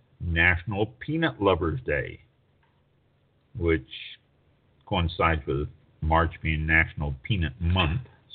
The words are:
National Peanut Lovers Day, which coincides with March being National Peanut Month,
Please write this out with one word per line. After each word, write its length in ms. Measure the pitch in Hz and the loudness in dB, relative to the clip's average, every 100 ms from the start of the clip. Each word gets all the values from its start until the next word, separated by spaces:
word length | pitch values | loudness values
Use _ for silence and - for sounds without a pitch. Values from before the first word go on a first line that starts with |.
| _ - | _ -12
National 680 | 87 82 85 87 - 101 107 - | -4 2 4 2 -2 -4 -4 -6
Peanut 400 | - 156 165 - | -6 -2 -2 0
Lovers 380 | 98 90 85 73 - | 2 2 0 -4 -4
Day, 340 | 73 50 50 _ _ _ _ _ _ _ _ _ _ _ _ _ - | -4 -4 -12 _ _ _ _ _ _ _ _ _ _ _ _ _ -4
which 300 | 85 82 - - - - _ _ _ _ _ _ - | 0 0 -2 -16 -18 -20 _ _ _ _ _ _ -4
coincides 560 | 98 85 - 87 78 76 | -2 0 2 0 0 -2
with 220 | 69 73 - _ _ | -4 -4 -10 _ _
March 320 | 78 80 82 - | 0 2 2 -2
being 240 | 80 78 78 | -4 -2 4
National 480 | 80 80 - 73 67 | 4 4 0 -6 -6
Peanut 300 | - 101 80 - | -4 -2 -2 -2
Month, 420 | 85 90 87 78 - _ _ | 0 2 2 -2 -6 _ _